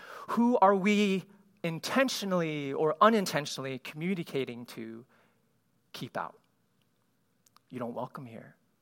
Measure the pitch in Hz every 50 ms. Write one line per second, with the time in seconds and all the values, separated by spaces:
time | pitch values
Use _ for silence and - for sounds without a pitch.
0 | - - - - - - - - 233 240 247 - - 190 202 196 180 208 208 202
1 | 208 202 190 190 - - - - _ _ _ _ - 170 165 160 - - - 254
2 | 269 262 - - - 196 185 180 165 160 151 147 143 139 135 - 156 156 151 -
3 | - 214 233 220 190 165 - 147 147 - - - 131 135 135 127 - - - 151
4 | 160 180 202 170 143 - - 143 131 120 123 117 123 - - - 113 113 113 113
5 | 120 _ _ _ _ _ _ _ _ _ _ _ _ _ _ _ _ _ _ -
6 | 135 120 - 92 85 78 - - _ _ _ _ _ _ _ _ _ _ _ _
7 | _ _ _ _ _ _ _ _ _ _ _ - _ _ - 123 120 117 120 117
8 | 123 127 - - 135 120 113 107 - - - _ _ _ _ _